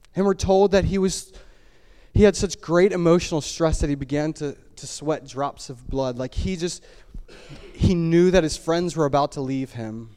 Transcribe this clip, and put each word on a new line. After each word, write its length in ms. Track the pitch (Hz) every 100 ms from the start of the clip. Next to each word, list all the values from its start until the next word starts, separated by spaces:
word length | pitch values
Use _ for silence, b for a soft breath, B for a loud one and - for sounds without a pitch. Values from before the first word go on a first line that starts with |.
| _
And 120 | - 196
we're 80 |
told 380 | 190 - 190 202
that 120 | 196
he 140 | 160 190
was, 340 | 190 - - b b b b b b b b
he 120 | -
had 120 | 208 175
such 240 | 202 -
great 320 | - 170 196
emotional 480 | 180 170 175 - 165
stress 400 | - - 160 156
that 80 | 156
he 80 | 143
began 380 | 135 143 151
to, 200 | 151 147 - - -
to 100 | 131
sweat 400 | - 147 160 135
drops 440 | 127 139 - -
of 180 | 127 123
blood. 300 | 135 131 123
Like, 160 | 127
he 220 | - 190 180
just, 280 | 175 - b b b b - B B B B
he 220 | - -
knew 360 | 175 165 170 180
that 120 | 185
his 160 | 156 -
friends 360 | - 165 175
were 120 | 151 147
about 260 | 139 147
to 80 | -
leave 320 | 131 135 131
him. 380 | 123 113 110 117